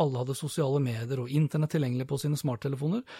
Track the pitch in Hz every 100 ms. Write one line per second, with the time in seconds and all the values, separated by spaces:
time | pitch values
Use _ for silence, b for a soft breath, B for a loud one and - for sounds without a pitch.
0 | 151 127 127 135 151 - 143 143 131 113
1 | 117 135 120 143 151 156 151 160 135 123
2 | 131 139 143 147 143 120 139 135 147 220
3 | B